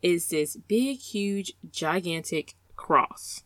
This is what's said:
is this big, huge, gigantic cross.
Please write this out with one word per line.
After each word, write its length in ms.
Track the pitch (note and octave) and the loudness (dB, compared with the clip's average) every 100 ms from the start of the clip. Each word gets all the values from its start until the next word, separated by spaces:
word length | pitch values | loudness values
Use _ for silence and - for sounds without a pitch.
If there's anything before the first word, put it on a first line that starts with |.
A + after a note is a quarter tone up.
is 280 | F3+ E3+ - | 4 2 2
this 260 | D#3 D3+ - | 0 0 -4
big, 440 | - G#3+ C4 C4 | 0 2 2 -2
huge, 540 | - G#3 G3+ G3 F#3 - E3 | -6 -2 0 -2 -4 -10 -12
gigantic 840 | - D#3+ F3 F3 E3 D#3+ D#3+ - - _ - | -4 0 0 -2 -4 -2 -4 -4 -14 _ -18
cross. 680 | - D3+ - - - - | 4 6 6 -2 -14 -14